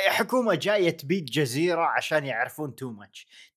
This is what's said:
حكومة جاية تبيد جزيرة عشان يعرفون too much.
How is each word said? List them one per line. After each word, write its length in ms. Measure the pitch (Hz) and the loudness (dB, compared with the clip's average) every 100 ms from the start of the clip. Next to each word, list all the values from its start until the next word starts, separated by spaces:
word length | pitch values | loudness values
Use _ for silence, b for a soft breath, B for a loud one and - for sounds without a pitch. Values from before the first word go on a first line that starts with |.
| 190 | 2
حكومة 480 | 170 226 254 233 170 | 2 2 2 2 2
جاية 340 | 185 208 170 | 2 2 2
تبيد 360 | 160 139 190 139 | 0 -2 -2 -2
جزيرة 560 | 127 139 131 175 165 | 0 0 0 0 2
عشان 440 | 160 120 - 156 139 | 0 0 0 0 0
يعرفون 500 | 117 123 - 151 - | -2 -4 -6 -10 -10
too 220 | 131 107 | -12 -12
much. 220 | 101 - - B B | -18 -20 -20 B B